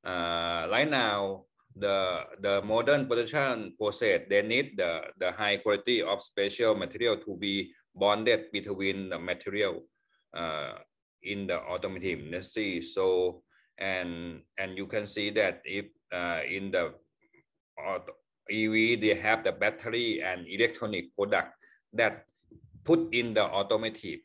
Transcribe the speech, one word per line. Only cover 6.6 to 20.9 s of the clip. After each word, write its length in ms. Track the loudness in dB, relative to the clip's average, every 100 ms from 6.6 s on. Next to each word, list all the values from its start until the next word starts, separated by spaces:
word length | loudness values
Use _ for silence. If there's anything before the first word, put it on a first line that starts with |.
| 4 4
material 420 | 0 0 0 0
to 180 | -4 -4
be 360 | 0 0 -2 -10 _ 2
bonded 560 | 4 4 4 2 2
between 580 | -6 -4 -2 0 -2 -4
the 80 | -6
material, 640 | -4 -6 -4 0 0 -2 -12 _ _ _ _ -8
uh, 380 | -4 -4 -6 -10 -18 _ _ _
in 240 | -8 -6 -2
the 120 | -4
automotive 600 | -2 -4 -4 -4 -4 -4
industry. 640 | -6 -8 -6 -4 -2 -4
So, 580 | -4 0 2 4 2 -2 _ _ _ -8
and, 640 | -4 -2 -4 -6 -10 -12 _ -8
and 180 | -6 -6
you 80 | -4
can 220 | -4 -4
see 240 | -4 0
that 300 | 2 2 0 -6
if, 220 | -6 -6 _ _
uh, 280 | -4 -2 -2 -4
in 220 | -4 -2
the 240 | 0 -2 -6 _ _ _ _ _ _ _ -10
auto, 300 | -6 -6 -8 -18 _ _ -4
E 200 | 0 2
V, 280 | 4 4 4
they 180 | 4 2
have 280 | 2 2
the 100 | 2
battery 680 | 2 0 0 -4 -2 -2 -2
and 240 | -4 -6 -6
electronic 680 | 0 0 2 -4